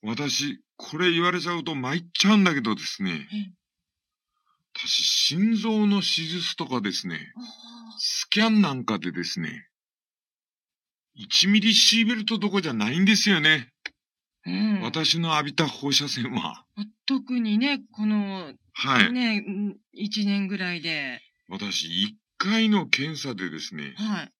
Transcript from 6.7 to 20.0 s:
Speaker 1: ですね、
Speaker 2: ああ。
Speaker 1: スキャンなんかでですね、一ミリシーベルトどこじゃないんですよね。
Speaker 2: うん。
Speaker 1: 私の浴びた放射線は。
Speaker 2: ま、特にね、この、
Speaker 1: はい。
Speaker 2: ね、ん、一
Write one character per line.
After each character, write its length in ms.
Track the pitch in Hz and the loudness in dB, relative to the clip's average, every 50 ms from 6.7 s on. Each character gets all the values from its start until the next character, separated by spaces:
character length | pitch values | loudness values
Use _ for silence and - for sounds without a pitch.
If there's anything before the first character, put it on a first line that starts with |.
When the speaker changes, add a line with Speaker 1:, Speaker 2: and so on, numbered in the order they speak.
| 127 123 | -4 -2
Speaker 1:
で 100 | 101 101 | -2 -2
す 160 | 87 - - | -4 -4 -6
ね、 260 | 92 82 78 71 - - | -6 -8 -8 -10 -12 -16
Speaker 2:
あ 40 | - | -16
あ。 540 | 254 - - - - - - - - - - - | -16 -16 -18 -20 -20 -20 -20 -20 -20 -20 -10 -6
Speaker 1:
ス 260 | - - - - - _ | -6 -4 -4 -4 -4 _
キ 120 | - 208 | 2 2
ャ 80 | 220 226 | 4 4
ン 120 | 220 214 | 6 4
な 120 | 202 156 135 | 4 4 2
ん 120 | 127 123 | -4 -2
か 120 | 120 110 98 | -2 -4 -2
で 120 | - 87 | -4 -6
で 120 | 71 87 85 | -6 -6 -6
す 160 | - - 92 | -6 -6 -6
ね、 280 | 82 76 - - - _ _ _ _ _ _ _ _ _ _ _ _ _ _ _ _ _ _ _ _ _ _ _ _ _ _ _ _ _ _ | -6 -8 -8 -12 -18 _ _ _ _ _ _ _ _ _ _ _ _ _ _ _ _ _ _ _ _ _ _ _ _ _ _ _ _ _ _
一 340 | - 104 98 - - - | -20 -10 -2 2 2 4
ミ 140 | 190 208 220 | 6 4 4
リ 140 | 190 226 208 | 4 4 4
シ 280 | - - - 214 226 233 | 6 6 6 6 4 2
ー 40 | |
ベ 80 | 220 247 | 2 0
ル 100 | 226 208 | -2 -2
ト 140 | 220 226 208 | -4 -4 -2
ど 100 | 196 208 | -2 0
こ 100 | 185 196 | 0 0
じ 100 | 170 160 | 0 0
ゃ 40 | 123 | -2
な 180 | 110 104 110 | 0 0 0
い 80 | 131 170 | 2 4
ん 60 | 196 | 6
で 100 | 196 220 | 6 6
す 140 | 190 - 208 | 6 6 4
よ 100 | 196 165 | 4 6
ね。 300 | 147 156 156 147 117 _ _ _ _ - _ _ _ _ _ _ _ _ _ _ _ | 6 4 4 4 0 _ _ _ _ -16 _ _ _ _ _ _ _ _ _ _ _
Speaker 2:
う 60 | - | -6
ん。 300 | - 190 208 220 208 190 | -2 0 2 2 2 0
Speaker 1:
私 380 | 113 120 123 160 156 - - 170 | -2 -2 -2 -2 0 0 0 0
の 140 | 170 165 156 | 2 2 2
浴 120 | 151 147 | 2 0
び 80 | 147 - | -2 0
た 140 | - 165 | 0 0
放 240 | 139 - - - 143 | 0 0 -4 -4 0
射 180 | 139 - 143 139 | 0 0 0 -2
線 220 | - 127 117 131 | -4 -4 -4 -4
は。 340 | 127 110 - 76 - - _ _ _ | -4 -4 -4 -6 -10 -12 _ _ _
Speaker 2:
ま、 100 | 202 208 214 _ _ _ | -12 -12 -12 _ _ _
特 340 | - 269 262 - - 254 247 | -2 -2 -2 -2 -4 -4 -2
に 180 | 233 214 208 | 0 2 2
ね、 240 | 214 247 285 285 277 277 _ | 2 2 2 0 -2 -6 _
こ 140 | _ - 208 | _ -4 0
の、 480 | 214 214 208 202 196 196 190 175 147 - _ _ _ _ | 0 2 0 0 -2 -6 -10 -10 -14 -16 _ _ _ _
Speaker 1:
は 280 | - - 135 135 - 101 | -8 -2 0 4 4 4
い。 100 | - 247 | 4 2
Speaker 2:
ね、 260 | 247 247 233 220 202 | 0 0 0 -2 -2
ん、 380 | - - 202 196 208 202 190 - _ _ _ | -4 -4 -6 -4 -4 -4 -6 -8 _ _ _
一 320 | - | -8